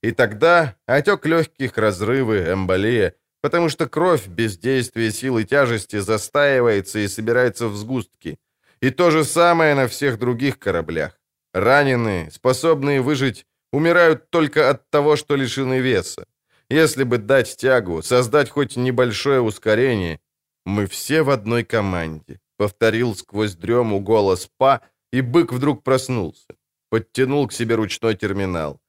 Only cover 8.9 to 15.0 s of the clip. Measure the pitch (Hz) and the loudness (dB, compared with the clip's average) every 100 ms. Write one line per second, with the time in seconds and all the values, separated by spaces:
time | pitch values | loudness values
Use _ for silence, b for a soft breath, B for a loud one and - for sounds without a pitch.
8.9 | 131 175 156 147 - 175 170 160 143 127 | 2 2 4 0 2 4 4 4 2 0
9.9 | - 143 117 123 120 139 - - 85 80 | -2 -4 -2 -2 -2 -2 -4 -4 -4 -2
10.9 | 82 71 _ _ _ _ 92 104 139 139 | -4 -6 _ _ _ _ -2 4 4 4
11.9 | 127 113 95 78 - 127 127 165 156 139 | 0 0 -4 -6 -4 -2 0 2 0 0
12.9 | 139 127 147 131 - _ _ _ 139 165 | 0 0 0 -2 -4 _ _ _ -2 2
13.9 | 170 170 156 _ 170 151 160 135 135 _ | 4 4 2 _ 0 0 2 2 0 _
14.9 | 151 | 0